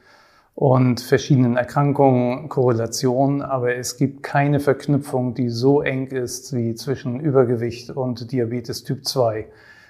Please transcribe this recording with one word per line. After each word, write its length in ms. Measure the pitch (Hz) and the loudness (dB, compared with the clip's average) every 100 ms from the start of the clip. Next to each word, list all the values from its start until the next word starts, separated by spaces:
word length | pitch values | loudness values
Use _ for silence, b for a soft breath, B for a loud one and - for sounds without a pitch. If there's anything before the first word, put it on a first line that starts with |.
| b b b b b - | b b b b b 0
und 440 | 143 127 127 117 | 4 4 4 0
verschiedenen 560 | - 135 - 135 123 123 | 2 0 4 4 4 2
Erkrankungen 920 | 120 147 143 139 139 127 123 131 156 | -2 0 2 4 4 4 2 -4 -4
Korrelationen, 920 | - 127 113 113 - 131 123 139 139 | 0 2 2 -2 -2 0 2 0 0
aber 340 | 135 131 123 123 | -2 -2 -2 -2
es 200 | 123 - | -6 -2
gibt 280 | 139 - | -4 -4
keine 340 | - 143 143 147 | -4 0 2 2
Verknüpfung, 760 | 143 139 - 143 143 131 127 | 2 0 0 0 0 -2 -2
die 160 | 120 120 | -2 -4
so 320 | 117 131 143 | 0 4 4
eng 260 | 143 131 131 | 2 -2 -4
ist 440 | 131 123 - - | -6 -6 -8 -8
wie 220 | 127 117 | -4 -4
zwischen 460 | 113 - 123 131 120 | -4 -6 -6 -6 -4
Übergewicht 680 | 156 135 120 120 120 117 - | 2 4 4 2 -4 -8 -10
und 420 | 143 127 117 117 | -6 -4 -6 -4
Diabetes 500 | 131 113 123 120 113 | -4 -2 -4 -8 -10
Typ 240 | - 131 - | -8 -8 -4
zwei. 400 | 135 117 110 107 b b b | 0 0 -2 -8 b b b